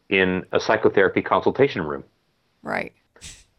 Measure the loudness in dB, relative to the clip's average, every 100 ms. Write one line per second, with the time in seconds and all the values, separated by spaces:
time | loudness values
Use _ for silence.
0 | -2 0 2 0 -2 -2 0 2 2 4
1 | 2 2 0 0 0 2 0 0 -6 -8
2 | -12 _ _ _ _ _ -8 -6 -8 -14
3 | _ _ -20 -20 _